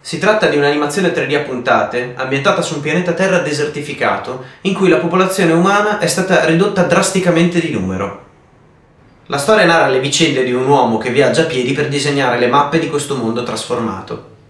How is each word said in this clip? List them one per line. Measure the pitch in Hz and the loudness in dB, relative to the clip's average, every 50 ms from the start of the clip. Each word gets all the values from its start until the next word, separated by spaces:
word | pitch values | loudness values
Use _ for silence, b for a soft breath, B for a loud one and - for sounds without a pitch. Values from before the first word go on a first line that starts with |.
| _ | _
Si | - 165 156 | -10 -8 -2
tratta | 175 208 214 214 - 147 | 0 2 2 2 2 2
di | 147 | 2
un'animazione | 143 143 143 147 147 147 143 - 196 185 165 | 2 2 2 2 0 -2 -2 -2 0 0 0
tre | - - 135 135 | 0 -2 -2 -2
D | 147 | -2
a | 143 | -2
puntate, | - 131 131 120 110 131 120 - - - - 123 123 120 - | -2 -4 -8 -4 0 0 0 0 0 -2 -4 -6 -6 -6 -8
ambientata | - 131 131 135 139 139 196 175 175 | -8 -6 -4 -4 0 0 0 0 0
su | 165 - 160 | -2 -4 -6
un | 147 | -6
pianeta | 143 151 151 175 175 170 | -4 -2 -2 0 0 -2
Terra | 165 175 190 190 185 160 | -2 0 0 2 2 0
desertificato, | 143 151 147 139 147 - - 147 139 - 117 - 123 104 - - - 127 131 127 B B B B | 0 -2 -2 -2 -4 -4 -4 -8 -8 -8 -6 -2 -2 0 0 -2 -6 -10 -10 -12 B B B B
in | B 190 190 | B -4 0
cui | 202 196 175 | 2 4 4
la | 165 | 4
popolazione | 156 170 170 175 185 190 185 - 202 180 165 | 2 2 0 2 2 2 2 0 0 2 2
umana | 160 170 180 196 202 208 208 214 208 - | 4 4 4 4 2 2 2 0 0 0
è | 175 160 | -2 -2
stata | - 190 175 185 180 156 165 | 0 -2 0 2 2 2 4
ridotta | 160 160 170 196 214 - 185 | 2 2 2 2 2 2 0
drasticamente | 170 - 180 190 180 - - 190 175 175 165 165 175 175 175 170 | 2 2 2 2 2 0 0 0 2 2 4 4 2 2 2 0
di | 160 156 | -2 0
numero. | 110 107 92 95 92 92 - - - - - - _ _ _ _ _ _ _ _ _ _ _ _ _ _ _ _ _ _ _ | -4 -2 -2 -4 -4 -4 -4 -6 -8 -14 -18 -20 _ _ _ _ _ _ _ _ _ _ _ _ _ _ _ _ _ _ _
La | - 139 143 | -6 -6 -2
storia | - 220 214 214 180 | 2 2 4 4 4
narra | 170 170 165 - | 4 4 4 4
le | 135 127 131 | 2 2 0
vicende | 135 143 - - 165 151 135 127 | 0 0 0 2 2 2 2 0
di | 127 123 | 0 0
un | 123 127 131 | 0 0 2
uomo | 135 143 135 123 117 113 107 | 2 4 4 4 2 0 -2
che | - 127 | -2 0
viaggia | 117 143 135 120 - 160 | 2 2 2 4 2 2
a | 160 | 0
piedi | - 131 127 123 131 | 0 -2 -2 -2 -2
per | 139 147 147 | -2 -2 -2
disegnare | 135 143 143 139 147 143 139 135 127 120 123 | -2 -2 -2 -2 0 0 0 0 0 0 0
le | 123 120 | 0 2
mappe | 135 147 147 - 170 165 | 2 2 2 2 0 -2
di | 165 - | -2 -2
questo | 143 143 - - - | -4 -4 -4 -4 -6
mondo | 127 113 110 117 123 123 | -4 -2 -4 -4 -4 -4
trasformato. | 117 110 107 - - 123 120 113 110 95 95 92 - 110 110 - - - - - | -6 -6 -8 -6 -6 -4 -4 -4 -4 -6 -8 -10 -12 -12 -14 -14 -20 -20 -20 -20